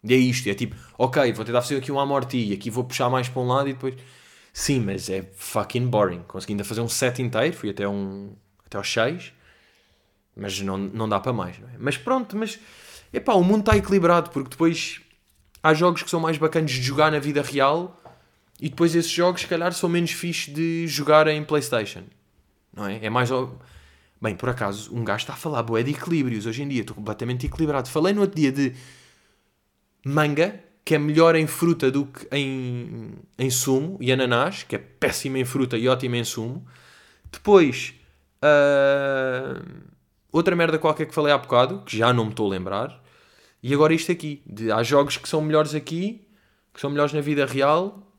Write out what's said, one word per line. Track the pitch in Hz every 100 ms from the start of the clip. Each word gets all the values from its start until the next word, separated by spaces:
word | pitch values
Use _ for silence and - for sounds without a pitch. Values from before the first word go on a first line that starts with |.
E | 107
é | 127
isto, | 127 123 101
é |
tipo, | 101 110 - - -
ok, | 123 135 127
vou | 101
tentar | 110 123
fazer | 120 139
aqui | 127
um | 139
amorti, | 139 139 127 127 107
aqui | 98 120
vou | 113
puxar | 127 - 127
mais | 131 123
para | 131
um | 123
lado | 131 139
e |
depois. | 131 131 131 - - - - _
Sim, | - - 131
mas | 104 95 90
é | 95 92
fucking | - - 110 104 120 123
boring. | 113 92 87
Consegui | 85 98 95
ainda | 104
fazer | 101 113
um | 117
set | - 127 123
inteiro, | 123 110 143 175
fui | 104
até | 101 101
um, | 101 98 98 101 101 _ _
até | _ 101
aos | 101
seis, | - 117 175 - _ _ _ _ _ _ _ _ _ _ -
mas | 101 95
não, | 98 95
não | 98 107 110
dá | 101
para | 127
mais, | 117 90 90
não | 110
é? | 120
Mas | 123 -
pronto, | - 262 233 202
mas, | 220 - - - - - _
epá, | - -
o | 190
mundo | 180 214
tá | 214 208
equilibrado, | 196 196 170 170 165
porque | - 131
depois | - 165 160 - - _ _ _ _ _ _
há | 156
jogos | 156 180 175
que | -
são | 175
mais | 160 156
bacanas | 156 165 156
de | 127
jogar | 127 131 156
na | 151
vida | 143 143
real | 139 135 135 160 185 - - - _ _ _ _
e | 156
depois | - 170
esses | 165 165
jogos, | - 180 180
se | -
calhar, | 170 170
são | 175 175
menos | 170 170
fixe | - 175 165 -
de | 147 165 165 165
jogar | 135 143 151 156
em | 151
PlayStation, | 151 151 127 120 101 90 101 _ _ _ _ _ _
não | - 101
é? | 110
É | 110
mais | 117 123
ao-, | 131 127 - - - - _ _ _
bem, | 110 92
por | 123
acaso, | 123 101 101 107
um | 120
gajo | 117 107 -
tá |
a | -
falar | 165 135
bué | 113 113
de | 123
equilíbrios | 147 - 165 127 110 107
hoje | 113
em | 143
dia, | 131
estou | 101 110
completamente | 107 107 120 123 127
equilibrado. | - 156 143 127
Falei | 160 170
no | 202
outro | 196 180
dia | 143
de | 139 135 127 - - _ _ _ _ _ _ _ _ _ _
manga, | 131 147 151 147 175 202 _ _
que | -
é | 156
melhor | 147 151 165 160
em | 156
fruta | - 170 165 131
do | 139 139
que | - -
em, | 143 135 131 127 123 120 117 107 110 - -
em | 131
sumo, | 123 - 131 156 190
e | 127
ananás, | 131 127 120 151 196
que | -
é | 107
péssimo | - _ 139 - 139 131
em |
fruta | 123 139 127 113
e | 123
ótimo | 127 127
em | 120
sumo. | 113 - 113 143 - - - - _ _ -
Depois, | - - 196 151 123 - - _ _ _ _
ah, | 147 147 143 143 139 139 139 135 131 127 135 - - - - _ _ _ _
outra | 156 170 175
merda | 165 156
qualquer | 156 156
que | 151
falei | - 147
há | 143
bocado, | - 123 131 196
que | -
já | 107 117
não | 120
me | 110
estou | 101 104
a |
lembrar, | 95 92 98 131 - _ _ _ _ _ _
e | 120
agora | 143 156
isto | 160 165
aqui, | 175 151 143 -
de, | 101 110
há | 110
jogos | 120 143 143 -
que | -
são | 156
melhores | 156 156 151
aqui, | 151 151 165 196 233 _ _ _ _ _
que | -
são | 139
melhores | 143 147
na | 151
vida | 143 143
real | 135 127 139 156 196 - -